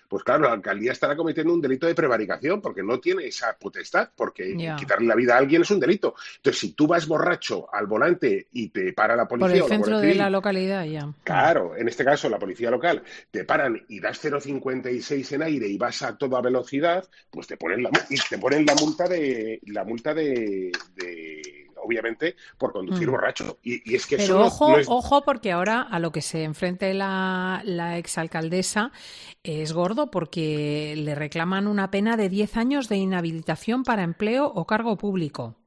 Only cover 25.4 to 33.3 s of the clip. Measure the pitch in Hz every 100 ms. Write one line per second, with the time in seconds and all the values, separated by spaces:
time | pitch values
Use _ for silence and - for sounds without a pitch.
25.4 | 202 175 190 233 247 180 165 156 - 160
26.4 | 156 151 180 180 190 190 196 190 190 185
27.4 | 185 185 220 170 170 170 170 - 165 170
28.4 | 160 185 180 208 233 - - - - -
29.4 | - 151 156 165 180 226 294 185 160 180
30.4 | 156 151 147 147 151 151 151 147 151 165
31.4 | 170 190 208 202 190 196 214 226 196 196
32.4 | 208 226 247 285 240 202 190 185 170